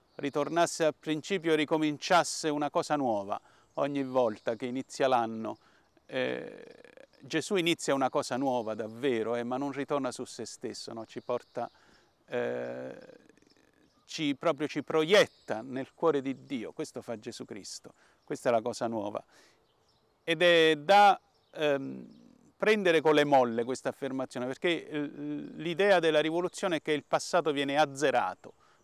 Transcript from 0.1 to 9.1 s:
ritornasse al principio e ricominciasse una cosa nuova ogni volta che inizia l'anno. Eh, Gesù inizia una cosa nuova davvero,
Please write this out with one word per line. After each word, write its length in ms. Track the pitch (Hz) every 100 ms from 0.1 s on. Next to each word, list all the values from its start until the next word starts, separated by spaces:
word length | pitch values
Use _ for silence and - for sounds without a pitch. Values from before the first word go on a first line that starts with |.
ritornasse 720 | - 143 147 143 165 170 -
al 100 | 160
principio 580 | - - 156 - 196 165
e 40 | 156
ricominciasse 920 | 147 160 151 143 - 180 151 - 160
una 220 | 147 147
cosa 240 | 175 151
nuova 460 | 147 127 104 98 104 _ _ _
ogni 320 | - 143 143
volta 500 | 131 127 120 104 -
che 120 | 113 127
inizia 420 | 127 - - 135
l'anno. 500 | 123 113 110 110 110 _ _ _ _ -
Eh, 580 | 135 127 127 - - - - - - - _
Gesù 340 | 135 160 - 196
inizia 360 | 170 160 -
una 160 | 139 131
cosa 280 | 151 127 127
nuova 380 | 139 123 110
davvero, 600 | 107 110 113 135